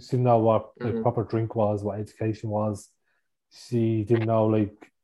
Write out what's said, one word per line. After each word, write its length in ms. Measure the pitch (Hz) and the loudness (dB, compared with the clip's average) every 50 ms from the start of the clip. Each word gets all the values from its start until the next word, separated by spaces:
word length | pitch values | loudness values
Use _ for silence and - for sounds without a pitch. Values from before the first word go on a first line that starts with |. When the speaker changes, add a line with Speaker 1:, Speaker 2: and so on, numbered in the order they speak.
Speaker 1:
she 100 | - - | -8 -4
didn't 140 | 135 123 123 | -2 2 4
know 140 | 123 117 113 | 4 4 4
what, 340 | 110 113 110 107 - - - - | 4 4 2 2 0 -6 -10 -8
like, 140 | 120 117 | -6 -4
Speaker 2:
Mm-hmm. 100 | 110 113 | -2 -2
Speaker 1:
proper 200 | 113 123 113 120 | -2 -2 0 -2
drink 320 | 107 - - 113 113 107 - | -2 -2 -2 -2 -2 -2 -2
was, 280 | 117 107 104 104 101 | -2 0 0 0 -2
what 160 | 101 104 98 107 | -4 -6 -6 -8
education 500 | 107 - - - 110 110 107 - - 110 | -10 -10 -8 -6 -4 -4 -4 -6 -6 -6
was. 400 | 104 107 107 107 104 101 - - _ _ _ _ _ _ _ _ _ _ _ _ | -4 -2 -2 -4 -4 -8 -12 -18 _ _ _ _ _ _ _ _ _ _ _ _
She 520 | - - - - 123 117 113 113 113 110 | -20 -20 -10 -4 -2 0 0 0 0 0
didn't 240 | 104 104 117 113 110 | 0 2 2 2 2
know, 200 | 110 113 110 110 | 2 2 2 2
like, 460 | 110 110 110 107 104 - - - - _ _ | 4 2 2 0 -2 -4 -10 -20 -20 _ _